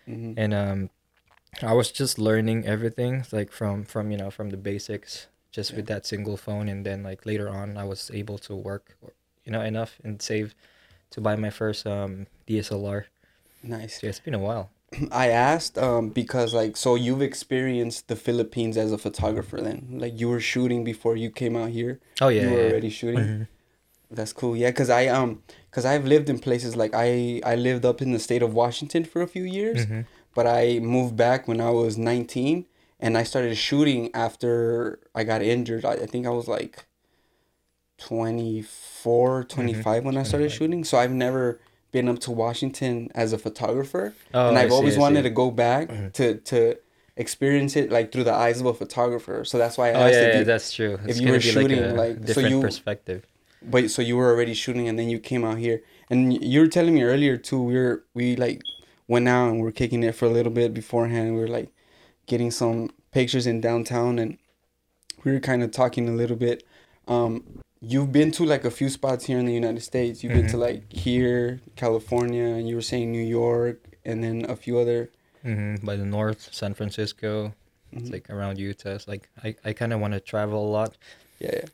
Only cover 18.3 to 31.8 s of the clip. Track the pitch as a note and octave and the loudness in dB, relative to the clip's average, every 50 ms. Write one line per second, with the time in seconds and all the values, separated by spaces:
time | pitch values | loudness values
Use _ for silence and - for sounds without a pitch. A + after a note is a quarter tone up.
18.3 | A#2 A#2+ A#2 A2 - - A2+ A2+ A2 A2+ A2 A2 G#2+ G#2 - G#2+ - - - G#2+ | 0 0 0 -2 -2 -2 -2 -2 0 0 0 0 -2 -2 -4 -6 -4 -2 -2 -2
19.3 | A2 A2 G2+ G2 - - - G#2+ - - C3+ B2 B2+ B2+ B2 A#2+ A#2 A2+ A#2 A#2 | -2 -4 -6 -8 -8 -8 -6 -6 -8 -8 -10 -12 -10 -8 -8 -8 -6 -4 -2 -2
20.3 | A#2+ A#2+ A2 - - B2+ B2+ B2 B2 A#2+ A#2 A#2 A2+ - - A#2 A#2 A2+ A2+ A2+ | 0 -2 -2 -2 0 0 0 2 0 0 -2 -4 -8 -2 -2 0 0 0 -2 -6
21.3 | - - C3 A#2 A2+ A#2 A2+ A#2 A#2 A2+ A#2 A#2+ C3 - _ _ _ - C3+ C3+ | -6 -4 -4 -2 -2 -2 -4 -4 -4 -4 -4 -6 -6 -10 _ _ _ 2 2 4
22.3 | A#2+ G#2+ - B2 B2 A#2+ A#2 A2+ A2 A2 A2 A2 G#2+ - - A#2 A#2+ B2 A2 G#2 | 4 4 2 2 4 4 4 4 2 0 -2 -4 -6 -6 -4 -2 0 0 0 0
23.3 | A2 G#2+ A2 - - _ _ _ _ _ _ _ _ _ _ _ A#2 A#2 A2 G#2+ | -2 -4 -6 -10 -12 _ _ _ _ _ _ _ _ _ _ _ -10 -8 -8 -8
24.3 | - - - B2 A#2 A2+ A#2+ B2 B2 - C#3 A#2+ A#2+ A#2+ B2+ C3 B2 C3+ C3 A#2+ | -8 -4 -4 -2 0 2 0 0 2 0 2 4 4 4 4 4 2 2 2 0
25.3 | A2 G#2+ _ _ - - _ _ _ - A#2+ C3 C#3 D3 C#3 C3+ D3+ D#3 D3+ C#3+ | -2 -6 _ _ -20 -20 _ _ _ -4 0 2 2 2 4 6 6 6 6 4
26.3 | C#3+ C3 - C3+ B2 A#2+ B2 B2 A2+ A#2 A2 G#2+ A2 A2+ A#2 A#2+ B2 B2 B2 A#2+ | -2 -2 0 0 -2 0 -2 -4 -2 0 -2 0 2 0 2 2 2 2 0 -2
27.3 | A#2+ A#2 A2+ - A#2+ A#2+ B2 B2 B2+ B2 A#2 B2 B2 B2 C3+ C3 B2 A2+ A2 - | -4 -4 -2 -2 0 0 2 0 0 2 2 2 2 2 0 -2 -2 -2 0 0
28.3 | A#2+ A#2+ A#2+ A2+ G#2+ A2+ A#2+ A#2+ A#2 - - D3 - E3+ E3 D#3+ - E3+ F3 F3 | 0 2 2 2 4 2 2 2 0 -4 -10 -2 -2 -2 -2 -2 -2 -4 -4 -4
29.3 | - F#3+ F3+ F#3 F#3 G3 G#3 A3 A#3 A#2+ A#2 G#2 G#2+ A2 A#2 - _ _ _ _ | -4 -8 -8 -6 -4 -4 -4 -2 0 -2 -2 -2 -4 -6 -8 -10 _ _ _ _
30.3 | _ B2 A#2 A#2 A#2 A#2+ A#2+ A#2+ A#2+ A#2+ A#2 A2+ A#2+ B2+ B2+ B2 A2+ G#2+ A#2 A#2+ | _ 0 2 4 4 4 4 2 2 2 0 2 2 2 0 0 2 2 4 4
31.3 | B2+ C3 - - A#2 A2+ A#2+ A#2 A#2+ A#2 | 4 2 0 -2 -2 0 2 2 2 2